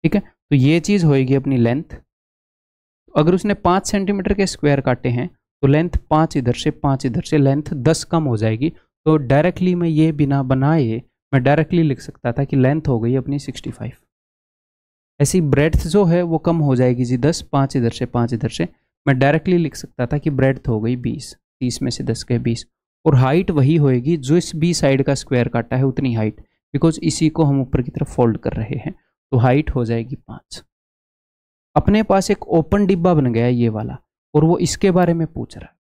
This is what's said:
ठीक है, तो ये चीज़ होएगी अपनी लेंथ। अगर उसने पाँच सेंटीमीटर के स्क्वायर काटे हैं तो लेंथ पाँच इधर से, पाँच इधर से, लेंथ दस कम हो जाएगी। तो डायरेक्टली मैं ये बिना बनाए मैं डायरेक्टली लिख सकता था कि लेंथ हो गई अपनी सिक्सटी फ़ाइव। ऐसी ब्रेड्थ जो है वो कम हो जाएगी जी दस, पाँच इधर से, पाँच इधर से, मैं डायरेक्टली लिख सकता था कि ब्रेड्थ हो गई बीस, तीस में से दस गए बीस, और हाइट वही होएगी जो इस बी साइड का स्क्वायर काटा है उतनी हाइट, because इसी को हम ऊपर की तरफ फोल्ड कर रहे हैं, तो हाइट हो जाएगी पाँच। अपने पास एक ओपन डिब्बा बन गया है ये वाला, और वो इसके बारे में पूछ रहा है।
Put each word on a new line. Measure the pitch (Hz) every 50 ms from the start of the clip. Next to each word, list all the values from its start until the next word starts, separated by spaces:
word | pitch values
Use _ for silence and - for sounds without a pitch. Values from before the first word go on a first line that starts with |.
| -
ठीक | 160 -
है, | 202
तो | - - _ _ _ _ 147
ये | 139 127 139 156 175
चीज़ | 165 - 208 202 165
होएगी | 156 143 135 131 127 135
अपनी | 135 135 139 135
लेंथ। | 123 117 117 120 143 175 _ - - _ _ _ _ _ _ _ _ _ _ _ _ _ _ _ _ _ _ _ _ _ _ _
अगर | 180 151 165 180
उसने | 185 - 208 202
पाँच | - _ 175 175 196 -
सेंटीमीटर | - - 202 196 185 202 196 180 190 202
के | 196 196
स्क्वायर | 185 - - - 147 143 135
काटे | 131 131 123 - - 127
हैं | 120 123 131 180 _ _ _ _ _ _
तो | - 135
लेंथ | 139 151 165 175 - - - _
पाँच | 151 156 160 160 -
इधर | 151 123 123
से, | 120 - - 156
पाँच | 147 - - 143 135 131 -
इधर | 131 117 165
से, | - - - 151
लेंथ | 139 135 135 147 147 - 175
दस | 143 120 151 160 - -
कम | - - 165 156
हो | 139 117
जाएगी। | 104 110 110 110 110 135 165 - - _ _ _ _ _
तो | 156 156 156
डायरेक्टली | 139 117 135 143 156 180 175 - 180 180 180
मैं | 175 170 165
ये | 160 151 160 160
बिना | 160 143 151 135 139 139 135
बनाए | 127 135 131 135 143 160 165 135 113 110 120 - _ _ _ _ _
मैं | - 135
डायरेक्टली | 123 139 143 160 156 - 180 175
लिख | 165 151 131 -
सकता | - - - _ - 120
था | 117 - 143
कि | - -
लेंथ | 139 127 131 147 156 147 151
हो | 131 113
गई | 110 120 127
अपनी | 135 127 - 139 143
सिक्सटी | 139 - 127 - - -
फ़ाइव। | - - 110 127 - _ _ _ _ _ _ _ _ _ _ _ _ _ _ _ _ _ _ _ _ _ _ _ _ _
ऐसी | 143 135 - 185
ब्रेड्थ | 165 143 131 139 147 160 156 - -
जो | 165 156 208 202
है | 165 170 175 180
वो | 170 165 156
कम | - 175 165 165
हो | 151 143 131
जाएगी | 120 127 127 123 120 127
जी | 117 127 123
दस, | 120 147 165 -
पाँच | - - - 139 135 135 -
इधर | 139 117 117
से, | - - 127
पाँच | 120 - 123 117 117
इधर | 120 107 110 -
से, | - - - 175 _ _ _ _ _ _ _
मैं | 143 135 127
डायरेक्टली | 135 139 147 160 - 190 180 175
लिख | 170 143 -
सकता | - - - _ - 123
था | 117 - 147
कि | - 160
ब्रेड्थ | 143 127 131 135 131 131 _ -
हो | 117 110
गई | 107 117 127 123
बीस, | 123 120 113 - - - - _ _ _ _ _
तीस | 127 123 117 -
में | 139 135
से | 123 - 127
दस | 127 151 147 -
गए | - 123 117
बीस, | 123 123 117 - - _ _ _ _ _ _ _ _
और | 160 143
हाइट | 123 131 131 139 175 190 175
वही | 180 147 131 135 165
होएगी | 165 147 139 127 123 120 147 175 156
जो | 131 127 156
इस | 180 175 - -
बी | 156 160 175 170
साइड | - - 139 135 135
का | 135 - 139
स्क्वायर | 135 - - 139 123 120 -
काटा | - 123 117 - 127
है | 127 135
उतनी | 135 123 - 143 131 117
हाइट, | 113 110 110 107 - - _ _ _ _ _ -
because | 139 - 165 156 -
इसी | - 160 143 - 165 156
को | 156 - 160
हम | 143 139 139
ऊपर | 131 - - -
की | 120 143
तरफ | - - 147 - -
फोल्ड | - 123 117 107 -
कर | - -
रहे | - - 110 104 -
हैं, | 123 - 156 190 _ _ _ _ _ _ _
तो | - 123
हाइट | 113 131 127 143 156 -
हो | - 135 120
जाएगी | 110 117 117 117 123 131 -
पाँच। | _ - - - _ _ - - _ _ _ _ _ _ _ _ _ _ _ _ _ _ _ _ _ _ _ _ _ _ _
अपने | - - - 196 214 220
पास | - 202 196 185 -
एक | 202 - - -
ओपन | - 165 156 - - 202 202
डिब्बा | 180 196 175 165 185 175
बन | 151 135 123
गया | 113 113 117
है | 123 127
ये | 120 120 117
वाला, | 107 107 107 113 127 - _ _ _ _ _ _ -
और | 151 147
वो | 160 175 -
इसके | - - - - - 196
बारे | 170 180 180 170 165
में | 165 160
पूछ | 156 - 127 113 - -
रहा | 107 -
है। | - _ _